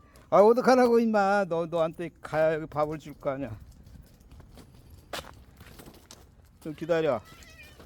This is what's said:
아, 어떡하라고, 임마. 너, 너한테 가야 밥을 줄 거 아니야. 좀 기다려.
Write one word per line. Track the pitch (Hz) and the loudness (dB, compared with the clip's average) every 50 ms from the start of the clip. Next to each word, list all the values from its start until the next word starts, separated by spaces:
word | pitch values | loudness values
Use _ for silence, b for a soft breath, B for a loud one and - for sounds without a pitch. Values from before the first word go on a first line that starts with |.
| b b b b b b | b b b b b b
아, | 147 175 | 4 6
어떡하라고, | 202 220 233 247 - 226 262 254 247 240 233 233 | 6 6 4 4 4 4 4 4 4 4 4 2
임마. | 233 226 214 208 196 196 202 202 196 165 | 2 2 0 0 0 2 0 0 0 -2
너, | 170 165 170 | -4 -4 -4
너한테 | 165 165 170 160 165 156 - 170 160 - _ | -4 -2 -2 -2 -2 -4 -8 -10 -12 -12 _
가야 | - - - 156 160 160 165 156 160 | -14 -6 -2 0 2 2 0 -2 -6
밥을 | 147 - 151 151 151 156 151 | -6 -4 -4 -4 -4 -4 -10
줄 | - 151 139 | -12 -16 -20
거 | - - 147 | -8 -6 -6
아니야. | 135 139 139 113 110 - - - - - - - - - - - - _ _ - - - - - - - - - - - - - - - - - - - - - - - - - - - - - - - - - - - - - - - - - - - - - _ - | -6 -6 -8 -10 -12 -14 -16 -20 -20 -20 -20 -20 -20 -20 -20 -20 -20 _ _ -20 -20 -20 -20 -20 -20 -20 -20 -20 -20 -20 -20 -20 -20 -20 -18 -16 -14 -14 -14 -16 -20 -20 -20 -20 -20 -20 -20 -20 -20 -20 -20 -20 -20 -20 -20 -20 -20 -20 -20 -20 -20 -20 -20 -20 _ -16
좀 | - 160 151 | -14 -14 -12
기다려. | - 160 156 170 165 160 151 127 107 - - - - - - - - - - - - - | -10 -2 -2 0 0 2 0 -2 -2 -6 -12 -20 -20 -20 -20 -20 -20 -20 -20 -20 -20 -20